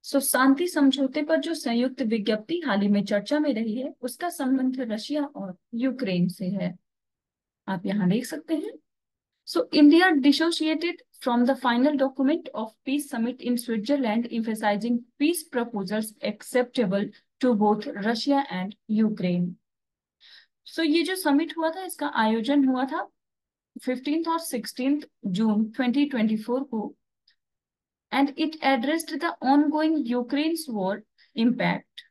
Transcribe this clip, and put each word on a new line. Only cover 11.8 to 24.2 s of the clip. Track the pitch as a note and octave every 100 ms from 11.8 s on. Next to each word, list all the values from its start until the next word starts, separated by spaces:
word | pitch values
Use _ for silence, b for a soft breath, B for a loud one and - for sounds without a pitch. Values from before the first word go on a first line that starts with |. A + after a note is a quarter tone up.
| C4+ D4
document | C4 C4 C4+ E4+ -
of | - A3+ _ -
peace | C#4+ -
summit | A#3 A#3 B3
in | - B3
Switzerland, | - A3+ G#3+ C#4+ A#3+ A3 A#3
emphasizing | A#3 A3+ G#3+ G#3+ G#3 A#3 A#3+ - _
peace | D4 F4 -
proposals | B3 A#3+ G#3 F#3 G#3+ G#3+ -
acceptable | G#3+ G#3 - B3+ B3 - G#3 G3 G3+ b b _
to | B3+
both | A3 G#3 G#3+ C#4+ G#3 G3+
Russia | A#3+ C#4 C#4 -
and | F#3 F#3+ - -
Ukraine। | G#3+ A3 - F3+ F3+ F3+ - _ _ _ _ _ _ B B B _ -
So, | -
ये | D#4+ D#4+
जो | E4 F#4+
समिट | D#4 C#4 D#4+ E4+
हुआ | D#4+
था, | E4+
इसका | F#4 - D4
आयोजन | - A3 A3+ A3 C#4+
हुआ | C4+ B3+
था | C4+ D#4 D5+ _ _ _ _ _ _ -
फिफ्टींथ | - B3+ C#4 D#4